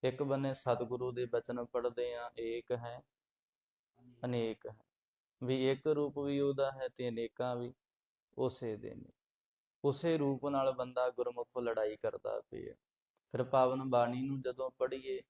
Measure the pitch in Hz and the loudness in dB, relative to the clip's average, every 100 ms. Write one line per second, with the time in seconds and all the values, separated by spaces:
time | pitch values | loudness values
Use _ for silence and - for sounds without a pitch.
0 | 135 127 143 139 139 135 - 117 120 123 | 0 0 0 2 0 -2 0 2 2 -2
1 | 127 120 123 117 - 123 120 123 120 120 | -2 -2 0 -2 -2 -6 -2 0 0 0
2 | 123 120 120 - 117 117 - 123 117 120 | -2 -2 -8 -6 -4 -4 -4 -4 -4 -12
3 | - _ _ _ _ _ _ _ _ _ | -16 _ _ _ _ _ _ _ _ _
4 | 123 120 123 123 113 110 113 110 _ _ | -20 -8 -2 0 0 -2 -10 -14 _ _
5 | _ _ _ _ 123 131 131 135 156 147 | _ _ _ _ -2 2 2 2 2 2
6 | 147 143 143 139 139 139 135 135 127 - | 2 0 -2 2 2 2 0 0 -8 -4
7 | 123 117 117 _ 123 123 120 - _ _ | -4 -2 -4 _ -2 -2 -4 -10 _ _
8 | _ _ _ - 127 120 120 107 107 - | _ _ _ -2 -2 0 -6 -6 -8 -12
9 | - _ _ _ _ _ _ _ 143 139 | -16 _ _ _ _ _ _ _ 0 2
10 | 170 165 143 135 143 139 135 127 127 123 | 2 4 2 2 0 2 2 2 -2 2
11 | 127 123 123 123 117 127 120 113 107 107 | 0 2 -2 -2 -6 -2 0 2 0 0
12 | 110 - 110 110 - - - - _ _ | -4 -4 -4 -6 -6 -10 -10 -12 _ _
13 | _ _ _ 127 123 135 127 131 135 123 | _ _ _ -4 2 6 6 4 2 4
14 | 120 123 131 139 127 127 131 - 127 135 | 4 2 -2 -2 -4 -4 -6 -2 -2 -2
15 | 131 131 - | -4 -6 -6